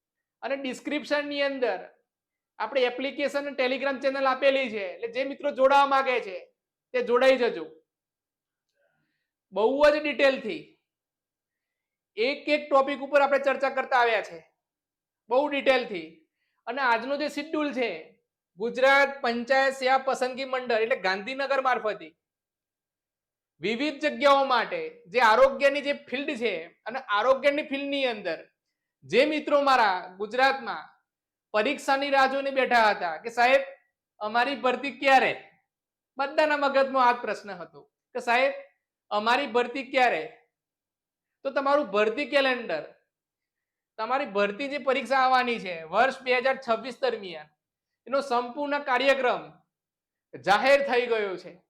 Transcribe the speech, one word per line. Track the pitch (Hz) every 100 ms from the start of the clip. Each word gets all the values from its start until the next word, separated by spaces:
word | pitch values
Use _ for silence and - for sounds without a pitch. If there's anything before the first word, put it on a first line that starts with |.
| _ _ _ _
અને | 226 269
ડિસ્ક્રિપ્શનની | 269 233 302 294 - 294 285 285
અંદર | 277 269 240 185 180 _ _ _ _ _ _ -
આપણે | 220 277
એપ્લિકેશન | 247 247 269 247 285 277
અને | 285 269
Telegram | 247 262 277 262
ચેનલ | 269 269 269
આપેલી | 262 277 269 254
છે, | 214 185
એટલે | 170 226
જે | 233
મિત્રો | 277 277 285
જોડાવા | 233 269 277 277
માંગે | 269 262 247
છે | 202 175 - _ _ _ _
તે | 254
જોડાઈ | 214 240 262 262
જજો. | 233 180 156 - _ _ _ _ _ _ _ _ _ _ _ _ _ _ _ _ _
બહુ | 190 220 269 294
જ | 294
ડિટેલથી | 294 277 277 262 220 160 - _ _ _ _ _ _ _ _ _ _ _ _ _ _ -
એક | 240 285 294
એક | 294 -
ટોપિક | 269 269 277 269
ઉપર | 294
આપણે | 277 277
ચર્ચા | 277 262 269
કરતા | 262 262 262
આવ્યા | 240 214
છે, | 185 170 - _ _ _ _ _ _ _ -
બહુ | 247 294
ડિટેલથી. | 277 269 262 233 185 160 - _ _ _ _ -
અને | 262
આજનો | 254 233 247 277
જે | 294
શેડ્યુલ | 294 302 320 294
છે, | 247 233 160 - _ _ _ _ 170
ગુજરાત | 233 240 269 277 285 277
પંચાયત | 247 233 240 269 269
સેવા | 269 254 262
પસંદગી | 262 247 254 254
મંડળ | 262 254 247 226
એટલે | 226 254
ગાંધીનગર | 185 196 202 269 269 269
મારફતે | 262 226 214 196 160 - _ _ _ _ _ _ _ _ _ _ _ _ _ _
વિવિધ | 170 233 302 285
જગ્યાઓ | 302 233 277 277
માટે | 269 247 196 175 160 - -
જે | 220
આરોગ્યની | 233 226 269 240 277 285
જે | 277
ફિલ્ડ | 285 - 254 285 247
છે, | 233 175 165 _ -
અને | 247
આરોગ્યની | - 208 240 269 285 285
ફિલ્ડની | - 269 277 277
અંદર | 254 220 180 156 - _ _ _ _ _
જે | 131 196 302
મિત્રો | 302 294 294
મારા | 277 262 214 185 175 185
ગુજરાતમાં | 208 240 269 269 226 165 - _ _ _ _ _ _
પરીક્ષાની | 208 226 285 - 277 285
રાહ | 269 262
જોઈને | 277 277
બેઠા | 269 247 240 220
હતા | 202 180 156
કે | 226
"સાહેબ, | 233 240 269 269 - _ _ _ _
અમારી | 214 233 254 262
ભરતી | 247 240 277 233
ક્યારે?" | 277 269 202 - - _ _ _ _ _ _ -
બધાના | 277 311 302 294
મગજમાં | 277 262 269 262 247
આ |
જ | 240
પ્રશ્ન | 214 202 202
હતો | 180 160 143 - _ _
કે | 247
"સાહેબ, | 240 240 277 269 - _ _ _ _
અમારી | 208 220 262 285
ભરતી | 226 240 269 262
ક્યારે?" | 277 240 170 156 - _ _ _ _ _ _ _ _ _ _
તો | 269
તમારું | 269 277 285 233
ભરતી | 202 214 233 294
કેલેન્ડર, | 285 269 240 214 156 - - _ _ _ _ _ _ _ _ _ -
તમારી | 220 269 269
ભરતી | 196 202 202 277
જે | 285
પરીક્ષા | 269 262 233 269
આવવાની | 254 254 240 226
છે | 185 165
વર્ષ | 160 190 262 -
બે | 254 247
હજાર | 254 262
છવ્વીસ | 240 220 254 233
દરમિયાન, | 254 220 196 160 151 _ _ _ _ _ -
એનો | 269
સંપૂર્ણ | 269 240 240 294 285 285
કાર્યક્રમ | 285 247 269 269 254 185 151 - _ _ _ _ _ _ _
જાહેર | 143 151 208 262 277 254
થઈ | 247 247
ગયો | 220 202 175
છે. | 160 175 _